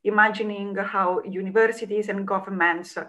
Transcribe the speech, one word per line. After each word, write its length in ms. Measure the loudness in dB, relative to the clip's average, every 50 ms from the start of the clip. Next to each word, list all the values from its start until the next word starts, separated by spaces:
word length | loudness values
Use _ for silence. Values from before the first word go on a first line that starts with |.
| -2
imagining 720 | 2 4 6 6 6 4 0 -4 -6 -6 -6 -6 -6 -4
how 460 | -4 -4 -2 0 0 0 2 0 -2 -4
universities 840 | -4 -6 -6 -4 0 4 4 4 4 2 -2 -6 -4 -2 -2 -2 -2
and 180 | -2 -4 -2
governments 720 | -2 -2 -2 -2 -4 -2 2 2 2 2 0 -4 -10 -10 -10 -6